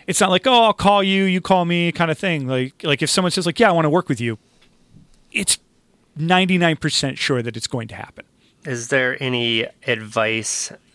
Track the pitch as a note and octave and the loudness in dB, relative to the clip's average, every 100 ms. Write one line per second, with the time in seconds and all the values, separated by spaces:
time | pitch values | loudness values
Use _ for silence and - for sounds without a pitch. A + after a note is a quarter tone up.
0 | - - G3 F#3 C4 A#3+ A3+ - G3 G3+ | -6 0 2 2 4 4 4 4 4 4
1 | F#3+ G3 F#3+ F3+ - F#3 E3+ F3 E3+ - | 4 2 2 0 2 2 2 0 0 0
2 | E3 D3+ F#3+ D#3 B2+ C3 C3 _ E3 C#3+ | -2 0 -2 -4 -2 -2 -4 _ -4 -2
3 | D3+ - F3+ F#3+ E3+ - A3 E3+ D#3 F3 | 0 0 0 0 -4 2 4 4 2 0
4 | - A#2+ A#2 A2 _ _ _ _ _ - | 0 -4 -2 -6 _ _ _ _ _ -20
5 | _ _ _ B2 - - _ _ _ _ | _ _ _ -6 -4 -4 _ _ _ _
6 | _ D3 E3 F#3 F#3 F#3 E3+ D3+ D3+ - | _ -8 0 2 2 2 2 0 -2 -2
7 | C#3 C#3 - B2+ A#2 A2+ - B2 A2 G2 | -4 -4 -2 -2 -2 -8 -8 -8 -10 -14
8 | - - - _ _ _ D3+ A#2+ A#2 C3+ | -16 -18 -20 _ _ _ -10 -10 -2 0
9 | B2+ C3+ C3+ B2 A#2 A2+ A#2 _ - A2+ | 0 -2 -4 -2 -2 -2 -4 _ -4 -4
10 | G#2+ A2+ A2 A2+ G#2 - - - _ | -2 -2 0 -2 -4 -8 -8 -12 _